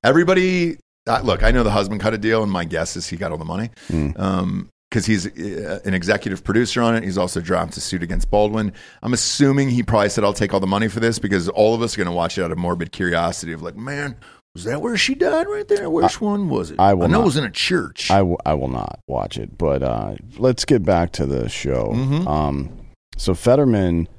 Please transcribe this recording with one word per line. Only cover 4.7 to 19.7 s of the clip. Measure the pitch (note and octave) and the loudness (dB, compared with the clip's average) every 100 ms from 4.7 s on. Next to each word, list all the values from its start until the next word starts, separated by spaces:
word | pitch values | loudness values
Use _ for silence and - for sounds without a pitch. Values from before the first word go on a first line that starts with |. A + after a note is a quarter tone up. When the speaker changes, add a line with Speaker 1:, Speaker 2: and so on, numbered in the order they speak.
| _ _ | _ _
Speaker 1:
'cause | A#2 | -4
he's, | G2+ G#2+ F2+ | 0 0 -2
uh, | - F2 E2 F#2+ F#2+ | -8 -8 -8 -8 -6
an | G2 | -2
executive | F#2 F2 G2+ - F#2 | -2 0 0 -2 -6
producer | - G#2 A#2+ B2 | 0 0 2 0
on | A#2 A2+ | 2 0
it. | |
He's | F#2+ F#2 | -2 -2
also | F2+ F#2+ | -2 -2
dropped | E2+ F2 E2+ - | -2 -2 -2 -6
a | |
suit | - F2 | -6 -6
against | E2+ F2 - | -2 -2 0
Baldwin. | G#2 G#2 A2 G#2 - - - | 2 2 0 -4 -6 -20 -10
I'm | A#2+ | -4
assuming | B2 - - C#3+ C#3 C#3 | -2 -2 2 4 4 2
he | A#2+ | 0
probably | A2 A2 G#2 | 2 2 2
said, | G#2+ | 2
"I'll | G2+ | 0
take | G2+ G2+ | 2 0
all | G2 | 0
the | F#2+ | 0
money | G2 A2 | 0 0
for | G#2 | 0
this," | A2+ A2+ | 0 0
because | G#2 G2 F2 | 0 0 0
all | - G#2+ | 2 2
of | A2+ | 4
us | A2+ - | -2 -2
are | |
gonna | F2 F2 | -2 0
watch | E2+ - | -2 -2
it | |
out | E2+ | -4
of | E2 | -2
morbid | F2 E2+ E2 | -2 -4 -6
curiosity | - F2+ E2+ E2+ E2 E2 | -4 -2 0 -2 -4 -10
of | E2 | -10
like, | E2+ - | -10 -12
"Man, | B2+ C#3+ C#3+ A#2 - - _ | -10 -8 -10 -12 -20 -20 _
was | F2+ | -12
that | F#2+ C#3 | -6 -4
where | A#3 G#3+ | -2 0
she | - | 0
died | C4+ F4+ D#4+ F#4 | 2 2 2 -2
right | G#4 G#4 | -6 -2
there? | G4+ E4+ | -2 0
Which | D#4+ - - | 0 0 0
Speaker 2:
I, | |
Speaker 1:
one | G#3 G3+ F#3 | -2 -2 -2
was | A#2+ E2 | -2 -4
it?" | D2+ | 2
Speaker 2:
I | F#2+ | 4
will | F#2+ | 6
Speaker 1:
I | E2+ | 4
know | - | 6
Speaker 2:
not. | |
Speaker 1:
it | G#3+ | 4
was | C#3 | 2
in | |
a | A#2+ | -2
church. | - - F3+ E2 - - | -4 0 0 -2 -8 2
Speaker 2:
I | G2 | 4
w-, | F#2 F2 - | 4 0 0
I | |
will | D2+ C2 | 0 -2
not | B1+ G1+ G1+ - | -4 -6 -10 -6
watch | C2 G1+ A#1 | -4 -4 -6
it, | G1+ - | -10 -2
but, | E2 | 0